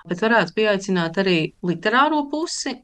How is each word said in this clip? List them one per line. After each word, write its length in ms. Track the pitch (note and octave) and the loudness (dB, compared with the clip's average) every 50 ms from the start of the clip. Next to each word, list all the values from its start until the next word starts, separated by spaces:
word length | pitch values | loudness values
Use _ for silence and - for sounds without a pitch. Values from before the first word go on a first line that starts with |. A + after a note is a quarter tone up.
bet 200 | - E3 F3 F3+ | -8 -8 -4 -2
varētu 320 | G#3+ A3+ A#3 A3 F3+ F3+ - | 0 2 4 4 2 2 0
pieaicināt 640 | G#3+ A3 G#3+ G3+ F#3+ G3 - F#3 F3+ E3+ E3 D#3+ G3 | 0 2 2 0 0 0 0 0 0 0 0 -2 0
arī 200 | F#3+ F#3+ F3+ E3 D3+ D#3 - _ | 0 2 2 2 0 -2 -6 _
literāro 640 | - F3+ E3 E3 - G#3+ A3+ B3+ C#4+ D#4 D#4+ D4+ C#4+ C#4+ | -4 -4 -4 -2 -2 0 2 4 2 4 2 0 -2 -2
pusi, 480 | D4+ D4+ E4+ E4+ - - - C#4 B3 - | -4 -6 -4 -6 -6 -8 -6 -8 -8 -8